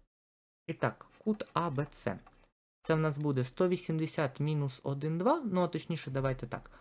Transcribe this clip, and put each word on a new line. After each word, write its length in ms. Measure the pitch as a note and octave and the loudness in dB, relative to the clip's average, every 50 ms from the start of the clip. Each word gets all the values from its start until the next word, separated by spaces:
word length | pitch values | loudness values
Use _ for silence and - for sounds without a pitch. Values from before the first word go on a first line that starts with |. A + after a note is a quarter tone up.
| _ _ _ _ _ _ _ _ _ _ _ _ _ | _ _ _ _ _ _ _ _ _ _ _ _ _
І 80 | - D#3+ | -8 -4
так, 320 | - - A#2 - - - - _ - | 0 0 0 0 -2 -14 -20 _ -6
кут 280 | - G#3+ G#3+ - - - | -2 -2 -2 -2 -2 -4
А 180 | - D#3+ E3+ E3+ | -2 -2 -2 0
Б 160 | C3+ C#3 D3+ | 0 -2 -2
Ц. 320 | - - - - - - - - - - - _ _ _ _ _ _ _ _ | -4 -4 -6 -4 -4 -4 -6 -10 -18 -20 -20 _ _ _ _ _ _ _ _
Це 140 | - - D#3+ | 0 2 2
в 40 | D#3 | 4
нас 200 | D#3 D#3 C#3+ C#3+ | 4 2 2 0
буде 260 | D3+ D3 C#3 C3 B2 | 0 2 2 2 0
сто 240 | B2 - - F#3 F3+ | 0 2 2 4 4
вісімдесят 720 | F#3 F3 - - D#3+ D#3 D#3+ D#3 - - D3+ C3+ - - | 2 2 0 0 0 0 0 -2 0 0 -2 0 0 0
мінус 400 | C#3+ D3+ D#3 D3 C#3+ C3+ C3 - | 0 0 2 0 0 -2 -4 -4
один 360 | - - C#3 C#3 D3 D#3 D#3+ E3+ | -4 -4 -4 -2 -2 -2 0 2
два, 220 | F#3 B3 D#4 E4+ | 2 2 2 2
ну, 220 | C4+ G#3+ F#3 F#3 | 0 0 0 2
а 60 | F3 E3 | 2 2
точніше, 420 | - D#3 - - E3 D3+ - C#3 | 0 -4 -4 -4 -4 -4 -4 -4
давайте 360 | C3 C3+ C3 C3+ B2+ - - | -2 0 0 0 -2 -2 -6
так. 240 | - - - - - - - | -8 -8 -8 -10 -12 -20 -20